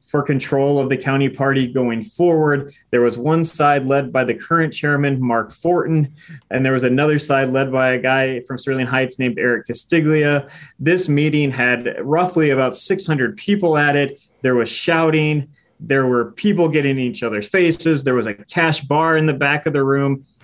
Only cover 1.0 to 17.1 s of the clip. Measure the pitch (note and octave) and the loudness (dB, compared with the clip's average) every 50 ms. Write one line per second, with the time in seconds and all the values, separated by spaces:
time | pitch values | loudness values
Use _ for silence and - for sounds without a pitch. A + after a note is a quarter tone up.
1 | - C#3 C3+ C#3 C#3 C3 C3 - C3+ C#3 C3+ C3+ C3 A#2+ A#2+ C3 B2+ A#2+ A2+ A2+ | -2 -2 0 2 0 0 0 0 0 0 2 0 -2 -2 -2 -2 -2 0 -2 -4
2 | G#2+ - - - F3 F3 E3+ D#3 D#3 D3 C#3+ C#3 C#3 C#3 - _ _ _ - B2 | -8 -10 -2 0 2 2 4 4 2 2 2 0 -2 -8 -16 _ _ _ 2 2
3 | B2 A#2+ A2 A#2 A#2+ D3+ D#3+ E3 E3 D#3 - - D3+ C#3+ C#3+ C#3+ C3+ C3 C#3 C#3 | 2 2 2 0 0 0 2 2 0 -2 0 2 2 4 4 2 2 2 0 0
4 | C#3 B2 A#2 C3 B2+ A#2 A#2 - - - E3 E3 D#3+ D3+ - - - D3 D3 C#3+ | 0 0 0 0 0 0 -2 -4 -2 -2 0 0 0 -2 -2 -2 0 0 0 2
5 | C#3+ C#3 C#3 B2+ B2+ B2 A#2 A2+ A2 A2 - - - E3+ F3+ E3+ - D#3 D#3+ D#3 | 2 0 0 0 0 0 0 0 -2 -4 -12 -4 -2 0 0 2 0 0 2 0
6 | D3 C3+ - - - - E3 C3+ _ _ - B2+ C3 C3 C3 B2+ B2+ B2 B2+ C3+ | 0 0 -4 -18 -20 -20 -20 -20 _ _ -2 0 0 2 0 2 2 2 2 2
7 | D3 D3+ D3+ D3 D3 - C#3 C3+ C3+ B2+ C3 C3+ C3+ C3+ C3 C3 C3 B2+ B2+ B2+ | 2 2 2 0 0 0 0 0 2 0 0 -2 -2 0 0 0 2 2 0 0
8 | B2+ C3 C3 C3+ C3 C3 C3 A#2+ A#2+ - C3 B2 - C#3 C3+ C3 B2+ A#2+ C3 C3 | 0 0 2 2 0 -2 -4 -6 -8 -10 -10 -8 -4 -4 -2 -2 -2 0 0 0
9 | C3 B2+ - - B2+ B2+ A2 - F#2 B2 A#2+ G#2+ - - A#2+ - - - E3+ E3 | 0 -2 -2 -4 -4 -2 -2 -4 -4 -4 -4 -6 -6 -8 -10 -10 -4 0 0 0
10 | D#3 D3+ D#3 D3+ D3 D3 D3 C#3+ C#3 - - - - - _ - C3 D#3 F3 F3+ | 2 2 2 2 2 2 0 -2 -2 -6 -20 -20 -20 -20 _ -4 0 0 2 2
11 | F3+ - C#3+ C#3+ D3+ D#3 D3 D3+ D3 C#3 B2+ C3 B2 B2 B2 A#2+ A#2+ - - - | 2 0 0 2 2 2 2 0 0 0 0 0 0 0 0 0 -2 -6 -6 -6
12 | G#2 C3+ D3+ E3 F3+ F3+ F3+ F3 D#3 D3 C3+ C3 C3 B2 G2 - - - G3 F#3+ | -4 0 0 0 0 0 0 0 2 2 2 2 0 -2 -2 -6 -4 -4 -4 -4
13 | - D#3 D#3 C#3 B2+ A2+ - - - - G3+ G3+ F#3 E3+ D#3 D3 D3 D3 C#3+ C#3+ | -2 -4 -2 0 0 -2 -4 -6 -2 -2 0 0 2 0 2 2 2 2 2 0
14 | C#3+ C#3 C#3 - _ _ _ _ - C3 B2+ B2 A2+ G#2+ - - - - E3+ D#3+ | 0 -2 -4 -14 _ _ _ _ -2 0 2 2 0 -2 -6 -6 -2 0 0 2
15 | E3 D#3 D#3 D#3 D3+ D3+ D3+ D3 C3+ - _ _ _ _ _ _ - - C#3 C#3 | 2 2 2 2 0 0 0 -2 -4 -6 _ _ _ _ _ _ -4 0 0 2
16 | C3 B2+ B2 A#2+ A#2 - - - - G#3 G3+ F3 E3+ D#3 D3 D#3 C#3 C#3 C3+ C3 | 2 2 2 0 0 -2 -6 -2 0 0 2 2 2 2 2 0 0 0 0 -2
17 | B2+ B2 | -2 -4